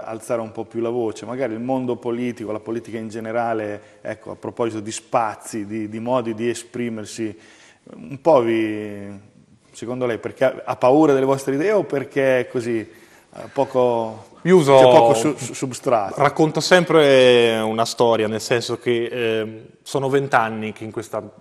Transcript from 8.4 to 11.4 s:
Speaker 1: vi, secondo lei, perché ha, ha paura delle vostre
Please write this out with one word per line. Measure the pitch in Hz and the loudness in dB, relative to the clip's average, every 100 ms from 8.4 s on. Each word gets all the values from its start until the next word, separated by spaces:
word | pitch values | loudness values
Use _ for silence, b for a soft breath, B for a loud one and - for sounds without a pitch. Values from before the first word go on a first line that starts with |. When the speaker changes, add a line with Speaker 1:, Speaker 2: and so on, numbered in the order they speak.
Speaker 1:
vi, | 117 113 110 107 104 101 101 101 104 _ _ _ _ | 4 0 -2 -4 -8 -12 -14 -16 -20 _ _ _ _
secondo | - 113 127 123 | -16 -10 -6 -4
lei, | 107 | -4
perché | 104 - 131 | -8 -2 -2
ha, | - | -2
ha | - 127 | -8 0
paura | 127 143 160 | 4 6 6
delle | 135 135 | 4 2
vostre | 135 | 0